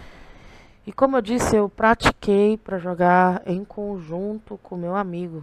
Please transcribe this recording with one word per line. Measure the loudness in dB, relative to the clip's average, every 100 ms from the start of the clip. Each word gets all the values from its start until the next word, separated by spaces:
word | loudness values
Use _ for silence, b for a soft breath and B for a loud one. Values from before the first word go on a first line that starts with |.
| B B B B B B B B -16
E |
como | -2 0 0
eu |
disse, | -2 -2 2 2
eu | 0
pratiquei | 0 2 2 0 0 2 4 4 0
pra | -4 -8
jogar | -6 2 4 6 4 2 -4
em | -6
conjunto | -6 -10 -8 -8 -8 -8 -8 -8 -12 -18
com | -12 -8
meu | -4
amigo, | -4 -4 -6 -8 -10